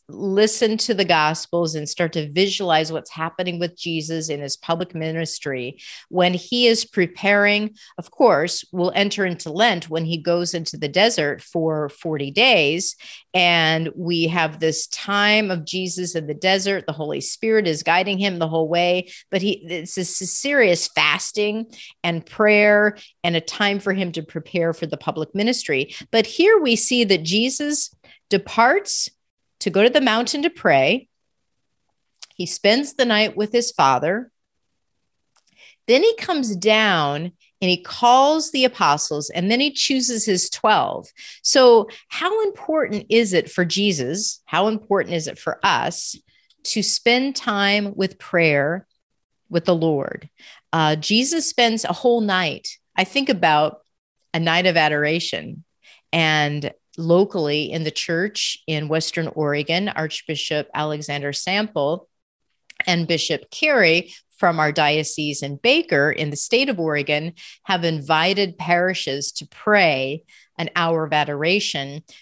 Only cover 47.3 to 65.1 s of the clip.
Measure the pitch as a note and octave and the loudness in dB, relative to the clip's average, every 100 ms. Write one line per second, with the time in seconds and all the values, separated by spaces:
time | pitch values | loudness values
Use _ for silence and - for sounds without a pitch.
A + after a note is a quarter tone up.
47.3 | C4+ - G3+ G3 G#3 G3+ G3 F#3+ - - | -4 -4 0 2 0 -2 -4 -4 -6 -2
48.3 | F3 E3 C#3+ C#3+ F3+ - _ _ _ _ | 2 4 2 0 -4 -10 _ _ _ _
49.3 | _ - E3+ E3+ E3+ D#3+ D3 - - - | _ -6 -2 0 2 2 0 -4 -10 -16
50.3 | _ - - _ E3 D#3 D#3 - G#3+ C4+ | _ -20 -20 _ 0 2 0 0 0 0
51.3 | E4 - - A#3 A3 - F3 B3 A#3 G#3 | -2 -2 2 2 0 -4 0 0 2 0
52.3 | F#3 E3 - - - _ - F#3 C#4 C4+ | 0 -2 -6 -12 -18 _ -2 -2 0 0
53.3 | G3+ E3+ D3+ D3+ - _ _ _ _ _ | 2 4 4 2 -2 _ _ _ _ _
54.3 | E3 E3 E3+ F3+ E3 D3+ D3 D3 E3 - | -4 0 2 2 4 2 2 0 -2 -4
55.3 | E2 - D#3 - _ _ _ _ E3 D#3+ | -8 -10 -16 -20 _ _ _ _ 0 2
56.3 | D#3 D3 D3 C#3+ - _ - E3 F3 G3 | 2 0 -2 -6 -10 _ -4 4 4 4
57.3 | F3 D3 D3+ D3 E3 D#3 - - E3 F3+ | 0 -2 -2 -4 -6 -6 -6 -4 -4 -4
58.3 | - - - - D#3 D3+ D#3+ D#3+ E3+ D#3+ | -4 -6 -6 -6 -4 -2 -2 -2 -4 -6
59.3 | - D3+ C#3+ D3 E3+ G#3 - D#3 - - | -4 -2 -2 -2 -2 -2 -4 -6 -8 -8
60.3 | D3 - D3+ C#3+ D3 D3+ D3+ D3 C#3+ C#3+ | -8 -4 -4 -4 -4 -4 -6 -6 -6 -6
61.3 | C#3 - G3 G#3+ E3+ C#3+ F3+ - _ _ | -6 -4 -4 -2 -2 -2 -4 -8 _ _
62.3 | _ _ _ - - - E3+ E3 E3 - | _ _ _ -12 -6 -2 0 0 -2 -2
63.3 | D#3 - - G#3 C4+ F3 E3 F3 - _ | -6 -8 -4 0 4 4 2 -2 -12 _
64.3 | - F3+ E3 D3+ D#3 D3 D3+ D3 | -2 0 2 0 2 2 2 -2